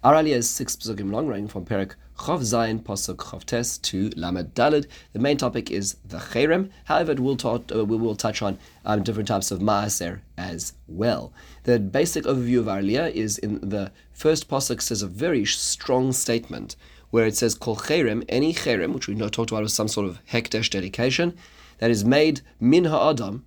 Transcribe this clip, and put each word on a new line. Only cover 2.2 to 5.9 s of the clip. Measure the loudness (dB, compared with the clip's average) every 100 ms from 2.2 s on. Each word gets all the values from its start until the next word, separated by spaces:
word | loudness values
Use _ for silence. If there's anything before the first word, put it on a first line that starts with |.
| -4 -2
Zayin, | 2 2 2 -2
Pasuk | -4 -6 -6 -8
Chav | -10 -12
Tes | -4 -2 -2 -4
to | -4 -2 -2 -2
Lamed | -4 -4 -4 2
Daled. | 4 4 0 -14 -12
The | -2
main | 0 2
topic | 0 -2 -4
is | -4 -4